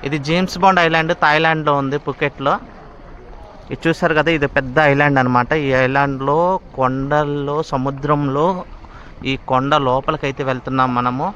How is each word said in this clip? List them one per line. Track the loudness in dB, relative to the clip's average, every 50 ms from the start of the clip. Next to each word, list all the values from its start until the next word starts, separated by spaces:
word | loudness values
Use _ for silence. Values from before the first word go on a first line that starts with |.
| -6 -4
ఇది | -4 -4 -2 0
జేమ్స్ | 0 0 0 -2 -2 2
బాండ్ | 2 4 4 4 4
ఐలాండ్, | 4 2 2 2 0 0 2 2
థాయిలాండ్లో | 2 4 4 4 2 0 2 0 0 0 0
ఉంది, | 0 -2 -4 -4 -4
ఫుకెట్లో. | -6 -4 -2 -4 -4 -4 -2 -2 -2 -2 -2 -4 -12 -20 -20 -20 -20 -20 -20 -20 -20 -20 -20 -20 -20 -20 -20 -20 -20 -20 -20 -14 -12
ఇది | -12 -4 -2
చూసారు | -2 0 2 0 2 2 2
కదా, | 2 2 2 2
ఇది | 0 0 0
పెద్ద | -2 -2 0 2 4 4 4
ఐలాండ్ | 4 4 4 4 4 4
అన్నమాట. | 4 4 4 2 2 2 0 0 0
ఈ | 2 2 2 2
ఐలాండ్లో | 2 2 2 0 0 -2 -2 -2 0 2 2 2 2 0 -2 -6 -10 -4 0
కొండల్లో, | 0 0 0 -2 -2 0 0 0 0 0 -2 -4 -4 -2 -2 -4 -4 -2
సముద్రంలో, | -2 -2 -2 -2 -4 -4 -2 0 0 0 0 0 0 0 0 0 0 -2 -8 -12 -16 -18 -18 -20 -20 -20 -20 -20 -18 -10 -4 -4
ఈ | -4 -4 -2 0
కొండ | 0 0 2 2 2 2 2 2
లోపలికైతే | 0 0 0 -2 -4 -2 -2 -6 -4 -4 -4 -4
వెళ్తున్నాం | -4 -4 -4 -4 0 0 0 0 0 0
మనము. | 0 -2 -2 -2 -4 -6 -8